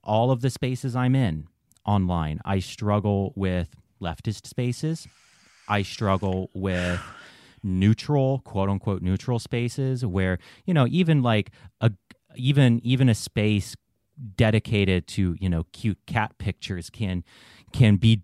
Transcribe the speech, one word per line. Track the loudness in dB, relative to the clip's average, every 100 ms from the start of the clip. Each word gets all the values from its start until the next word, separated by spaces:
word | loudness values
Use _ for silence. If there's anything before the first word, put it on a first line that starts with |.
| -2
all | 0 2
of | 2
the | 0
spaces | -2 -4 -4 -4 -2
I'm | 2 2
in | 0 -2 -10 _ _ _ 0
online. | 0 2 0 -2 -4 -2
I | -2
struggle | -4 -6 -2 0 2 0 -2 -4
with | -2 -2 -4 -10 _ -12
leftist | -10 -8 -8 -8 -10
spaces. | -6 -4 -4 -6 -8 -10 _ _ _ _ _ -2
I | -2
struggle | -2 -2 0 0 0 -4 -6
with | -6 -4 -2 -2 -4 -8 -18 -20
<sighs> | -20 -20 _
neutral, | -4 2 4 4 2 0 0 -2 -4
quote | -4 -2
unquote, | -2 -2 -4
neutral | -2 -2 -2 -4
spaces | -4 -4 -4 -4 -4 -4 -2
where, | 0 0 -2 -6 -12 0
you |
know, | 2 2
even, | 2 2 4
like, | 4 2 -2 -8 -20 -2
a, | -2 -2 _ -20 _ -6
even, | 0 4 4 4
even | 2 2 4
a | 2
space | -2 -2 0 0 -2 -10 _ _ _ -18 -8 0
dedicated | 2 2 0 0 2 0 -2
to, | -2 -2 0
you | -2
know, | -2 -4
cute | -6 -6 -6 -4
cat | -4 -4 -6
pictures | -8 -8 -8 -10 -10
can, | -8 -6 -6 -8 -18 -20 -20 _
can | 4 6 6
be | 4 2